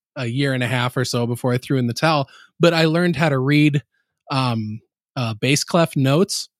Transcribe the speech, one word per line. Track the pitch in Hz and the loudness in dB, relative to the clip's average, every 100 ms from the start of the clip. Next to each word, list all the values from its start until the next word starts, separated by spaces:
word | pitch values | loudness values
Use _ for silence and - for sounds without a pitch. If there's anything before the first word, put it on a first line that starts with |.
| _ - | _ -8
a | 123 | -6
year | 123 139 | -2 -2
and | 131 | -2
a | 120 | -2
half | 127 123 135 | -2 -2 -2
or | 123 | -2
so | 123 120 | -2 -4
before | 120 127 | -4 -2
I | 123 | -2
threw | - 135 | -2 -2
in | 120 | -2
the | |
towel, | 113 160 151 135 - _ - | 0 0 0 -2 -10 _ 2
but | 170 | 2
I | 165 160 | 4 2
learned | 160 175 139 | 2 0 2
how | 165 | 0
to | 135 | 0
read, | 131 147 151 143 - _ _ _ - | 2 4 4 2 -4 _ _ _ -6
um, | 139 131 117 107 107 - _ _ - | -2 0 -2 -4 -10 -14 _ _ -6
uh, | 120 | -6
bass | 110 127 151 | -2 0 0
clef | - 180 165 - | 0 0 0 0
notes, | 131 143 196 - - _ | 2 2 0 -4 -10 _